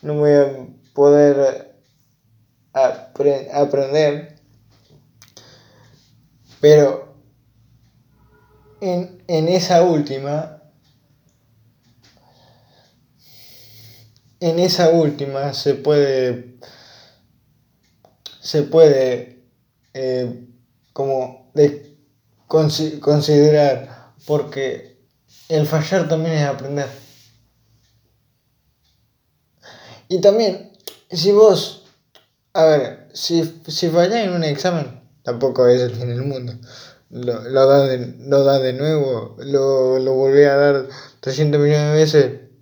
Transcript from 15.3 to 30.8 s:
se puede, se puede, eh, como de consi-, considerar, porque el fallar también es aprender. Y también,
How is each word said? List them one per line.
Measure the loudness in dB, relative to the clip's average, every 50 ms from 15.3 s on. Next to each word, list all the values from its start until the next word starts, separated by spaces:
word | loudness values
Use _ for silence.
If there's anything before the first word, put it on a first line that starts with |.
| -8 -8 -8 -8 -8
se | -6 -4 -4 -4
puede, | -2 -2 0 2 2 2 0 0 -2 -2 -4 -4 -8 -12 -20 -20 _ -20 -20 -20 -20 -20 -20 -20 -20 -20 _ _ _ _ _ _ _ _ _ _ _ _ _ _ _ _ _ _ _ _ _ _ _ _ -20 -20 _ -16 -4
se | -4 -4 -4
puede, | 0 4 6 6 6 6 4 0 -2 -2 -6 -10 -14 -20 _ _ _ _ _ _ _ _ _ _ _ _
eh, | -10 -6 -6 -4 -4 -6 -8 -10 -14 -20 -20 _ _ _ _ _ _ _ _ _
como | -8 -6 -4 -4 -6 -6 -8 -12 -20 _ _ _
de | 0 0 0 0 -4 -18 -20 _ _ _ _ _ _ _ _ _ _ _ _
consi-, | -2 0 0 0 -2 -4 -6 -6 -8 -6
considerar, | -2 0 0 0 2 2 4 4 4 4 4 4 2 2 0 -2 -6 -16 -20 -20 -20 _ _ _ _
porque | -6 -4 -4 -4 -6 -10 -10 -8 -8 -10 -12 -16 -20 _ _ _ _ _ _ _ _ _ _ _ _
el | -4 -4 -2 -2
fallar | -2 -4 -2 -2 -2 -2 -2 -2
también | -4 -4 -2 -4 -2
es | -2 -2 -4
aprender. | -4 -8 -10 -10 -8 -8 -8 -8 -12 -18 -20 _ _ _ _ _ _ _ _ _ _ _ _ _ _ _ _ _ _ _ _ _ _ _ _ _ _ _ _ _ _ _ _ _ _ _ _ _ _ _ _ _ _ _ _ _ _ _ _ _ _ _ _ -20 -20 -20 -20 -20 -20 -20 _ _
Y | -6 2
también, | 4 4 4 4 0 -2 -4 -8 -14 -20 _ _